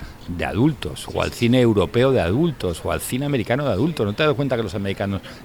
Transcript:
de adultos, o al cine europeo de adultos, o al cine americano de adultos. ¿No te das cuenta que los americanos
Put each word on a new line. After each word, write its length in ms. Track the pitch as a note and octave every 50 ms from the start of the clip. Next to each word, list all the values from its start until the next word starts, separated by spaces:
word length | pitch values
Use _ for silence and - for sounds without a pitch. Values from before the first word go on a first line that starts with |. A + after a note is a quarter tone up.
| - - - - - -
de 160 | F2 E2+ E2+
adultos, 640 | C#2 C#2 F#2 B2 D#3 D3 A2 - D2+ C#2 - - - G#2+
o 100 | F#2+ E2+
al 100 | E2 -
cine 280 | - A#2+ A#2 A#2+ C3
europeo 520 | B2 A#2 A2 G2+ F2+ D#2+ - A#2+ B2 C3+ C3+
de 80 | A#2
adultos, 600 | F2 E2+ F#2 B2+ E3 F3 C#3 - - F#2 E2 - -
o 80 | F2 E2
al 80 | D#2
cine 260 | - - - B2 C#3+
americano 380 | C#3+ C#3+ C3 G2 - A#2 C3 D3
de 80 | C3+ A2
adultos. 340 | F2+ A#2+ E3+ E3 - A#2+
¿No 60 | G2+ G2+
te 120 | - D#3
das 100 | D#3 C#3+
cuenta 220 | A2 C#3+ C3+ B2+
que 60 | A#2 A2+
los 120 | G2 -
americanos 480 | G#2+ G2 G2 G2 - G#2 G2 G2 F#2 - - - - -